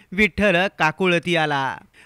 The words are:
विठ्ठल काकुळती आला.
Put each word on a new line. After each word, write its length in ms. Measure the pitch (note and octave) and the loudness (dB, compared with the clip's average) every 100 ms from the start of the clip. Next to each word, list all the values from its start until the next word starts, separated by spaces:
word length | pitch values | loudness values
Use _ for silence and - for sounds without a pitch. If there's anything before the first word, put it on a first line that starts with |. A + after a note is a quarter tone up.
| - | -8
विठ्ठल 560 | F#3 G#3 - G3+ F3 G3 - | 0 0 2 0 2 0 0
काकुळती 560 | D#3 - F#3 E3+ F3 E3+ | -2 0 0 0 0 -2
आला. 420 | D3+ C#3 C3+ F2 - _ | 0 -2 -4 -8 -16 _